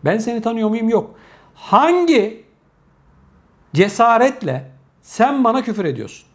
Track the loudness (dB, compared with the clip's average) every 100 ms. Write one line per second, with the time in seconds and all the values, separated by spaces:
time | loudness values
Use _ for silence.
0 | 0 -2 -2 -4 -4 -2 -2 0 0 0
1 | -2 -16 -20 -20 _ _ 0 2 4 2
2 | 4 2 2 -6 -20 _ _ _ _ _
3 | _ _ _ _ _ _ _ 0 0 2
4 | 2 4 2 -2 -8 -8 -10 -20 _ _
5 | -20 -2 0 2 0 0 -4 -4 -4 -6
6 | -10 -16 _